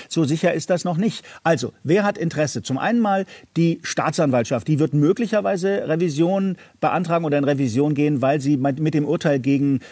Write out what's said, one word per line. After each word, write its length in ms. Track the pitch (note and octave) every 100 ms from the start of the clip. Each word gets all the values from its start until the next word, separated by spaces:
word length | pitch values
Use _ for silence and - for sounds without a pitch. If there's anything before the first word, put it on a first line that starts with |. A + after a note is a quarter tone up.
| -
so 160 | E3+
sicher 300 | C#3+ D#3+ -
ist 160 | D#3 -
das 120 | F3
noch 140 | F3+ D#3+
nicht." 260 | G#3+ - - -
Also, 320 | E3 C#3 A#2+ -
wer 200 | C3 G3+
hat 120 | G3+ -
Interesse? 460 | E3 D3 D3 A2+
Zum 160 | - C3
einen 220 | F#3 A#3
mal 260 | G#3 G3 F#3+ - - E3
die 220 | E3 E3+
Staatsanwaltschaft. 840 | - - C#3 F3 D3 B2 A2 A#2 -
Die 120 | D3
wird 160 | D3+
möglicherweise 920 | D3 D3 G3+ A3 G#3+ G3 F#3+ F#3+ G3+ B2
Revision 680 | E3 F3+ C#3+ E3+ G3 G3 E3+ - _
beantragen 460 | D3+ D3 D#3+ E3+ D#3+
oder 100 | C#3+
in 80 |
Revision 480 | C#3 C#3 C3 A#2+ D3
gehen, 300 | C#3+ D3 C#3
weil 180 | C3 D3+
sie 160 | C#3 C#3
mit, 240 | C#3 C3+
mit 140 | D#3
dem 100 | D3+
Urteil 360 | C#3+ E3 D#3+ C#3
gegen, 400 | C3 C#3 C#3+ C3 -